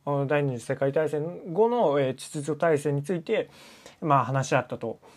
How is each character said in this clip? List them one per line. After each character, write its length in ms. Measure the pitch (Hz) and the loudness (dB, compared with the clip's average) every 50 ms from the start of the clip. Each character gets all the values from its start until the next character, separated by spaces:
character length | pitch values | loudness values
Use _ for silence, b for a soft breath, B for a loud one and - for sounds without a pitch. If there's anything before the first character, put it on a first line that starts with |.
| _ | _
お、 200 | 147 143 139 139 | -4 -2 -2 0
第 160 | 131 151 147 143 | 2 2 2 2
二 160 | 139 123 117 | 0 -2 -4
次 60 | - | -4
世 100 | - 135 | -6 -2
界 160 | - 139 139 | 0 0 2
大 180 | 139 160 156 143 | 2 2 0 0
戦 440 | 151 151 151 170 175 170 - 190 160 | -2 -4 -4 -6 -8 -10 -12 -4 2
後 160 | 190 220 240 | 2 2 4
の、 280 | 240 240 208 151 139 143 | 4 2 2 4 4 2
え 80 | 135 131 | 2 0
ー、 60 | 123 | -2
秩 280 | - - - - 156 143 | -6 -10 -8 -8 -6 -4
序 160 | 160 151 147 | -4 -2 0
体 180 | 175 165 156 | 2 2 2
制 140 | 147 151 151 | 2 2 0
に 100 | 143 143 | -2 -2
つ 120 | 143 175 185 | -2 -2 -4
い 80 | 165 | -4
て、 280 | 165 - 220 185 127 B B B B B B B B B B B | -2 -2 -2 -2 -2 B B B B B B B B B B B
ま 160 | - 156 139 | 0 2 4
あ、 80 | 135 117 | 4 4
話 240 | 113 135 135 131 - | 2 0 -2 0 2
し 60 | 151 | 2
合 60 | 127 | 2
っ 60 | - | 2
た 100 | - 127 | 0 -8
と 220 | 120 - 113 - - B B B | -8 -8 -8 -8 -10 B B B